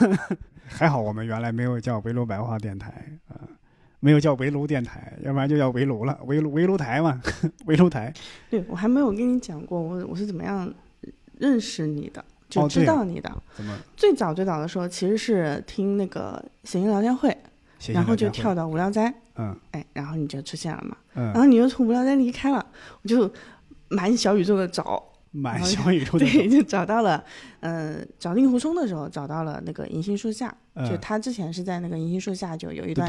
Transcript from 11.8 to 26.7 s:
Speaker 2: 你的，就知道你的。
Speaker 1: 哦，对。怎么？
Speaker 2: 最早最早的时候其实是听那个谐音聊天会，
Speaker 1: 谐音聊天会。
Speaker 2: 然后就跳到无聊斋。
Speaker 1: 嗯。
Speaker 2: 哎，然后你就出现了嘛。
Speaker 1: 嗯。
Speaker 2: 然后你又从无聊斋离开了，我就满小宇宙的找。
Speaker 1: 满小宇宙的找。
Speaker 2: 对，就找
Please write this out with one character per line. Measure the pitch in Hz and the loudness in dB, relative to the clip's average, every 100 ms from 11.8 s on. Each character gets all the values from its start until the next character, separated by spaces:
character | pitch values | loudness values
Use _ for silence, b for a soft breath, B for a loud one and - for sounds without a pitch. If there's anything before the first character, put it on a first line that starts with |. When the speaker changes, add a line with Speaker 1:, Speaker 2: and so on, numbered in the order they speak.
| 156 | -4
Speaker 2:
你 | 147 - | -4 -8
的， | - - _ _ | -14 -18 _ _
就 | - 147 | 0 2
知 | 170 - | 4 4
道 | 311 | 4
你 | 190 175 | 0 -6
的。 | - | -8
Speaker 1:
哦， | - - | -12 -14
对。 | B | B
怎 | 208 | -10
么？ | 202 B - | -10 B 2
Speaker 2:
最 | 415 285 | 4 4
早 | 185 | 2
最 | 156 190 | 0 0
早 | 160 | -2
的 | 156 | -4
时 | 190 | -4
候 | 175 | -6
其 | 175 185 | -2 0
实 | 214 | 0
是 | 226 202 160 143 - | 2 2 2 -2 -6
听 | - 196 202 | -4 0 0
那 | 185 | -2
个 | - 98 - - _ | -6 -8 -10 -14 _
谐 | - 180 | -6 0
音 | 202 | 2
聊 | 202 | 4
天 | 226 | 2
会， | 254 277 - - _ b b | 2 2 0 -6 _ b b
Speaker 1:
谐 | - | -2
音 | 113 | 0
聊 | |
天 | |
会。 | |
Speaker 2:
然 | 180 | 2
后 | 226 | 2
就 | 208 | 0
跳 | 202 226 180 | 0 0 0
到 | 165 | -2
无 | 156 | -2
聊 | 190 | 0
斋。 | 214 226 233 _ - | 0 0 -2 _ -8
Speaker 1:
嗯。 | 107 92 - | -8 -8 -10
Speaker 2:
哎， | 156 - | -12 -10
然 | - 143 | -10 -6
后 | 160 | -4
你 | 143 | -4
就 | 139 | -6
出 | - 160 | -10 -8
现 | 165 - | -8 -8
了 | |
嘛。 | - - _ - | -10 -16 _ -6
Speaker 1:
嗯。 | 120 | 0
Speaker 2:
然 | 156 | 6
后 | 277 | 8
你 | 233 | 8
又 | 254 | 6
从 | - 233 | 4 2
无 | |
聊 | 240 | 2
斋 | 254 277 | 2 2
离 | 247 | 2
开 | 247 269 | 0 0
了， | 262 - B B B | 0 -2 B B B
我 | 196 | 0
就 | 240 202 B B B _ - - | 2 2 B B B _ -20 -6
满 | 202 180 233 | 0 2 2
小 | 202 208 | 4 4
宇 | |
宙 | 180 202 | 4 2
的 | 180 | 0
找。 | - - - - _ _ | -4 -4 -6 -8 _ _
Speaker 1:
满 | 147 135 - | -8 -4 -2
小 | 180 190 139 | 0 0 2
宇 | 180 | 2
宙 | 135 170 | 2 2
的 | 254 | 6
找。 | |
Speaker 2:
对， | 277 196 | 6 6
就 | 269 | 4
找 | 202 | 4